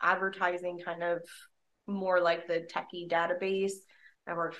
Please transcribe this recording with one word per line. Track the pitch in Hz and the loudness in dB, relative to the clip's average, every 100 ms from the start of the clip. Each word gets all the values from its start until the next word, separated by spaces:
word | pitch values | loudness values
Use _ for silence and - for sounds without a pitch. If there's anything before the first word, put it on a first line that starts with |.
advertising | 170 185 190 190 180 180 180 175 | 2 2 0 2 0 0 -4 -6
kind | 175 170 | -6 -2
of | 175 170 170 - - _ _ _ - | 0 0 -4 -16 -20 _ _ _ -8
more | 196 190 180 | -2 2 4
like | 170 170 170 | 4 2 0
the | 170 165 | -2 -2
techie | 165 - 175 175 | -6 -6 -8 0
database. | 165 170 180 190 190 196 196 - - - _ - | 2 2 0 0 0 0 -2 -12 -20 -20 _ -6
I | |
worked | 170 165 | -4 -4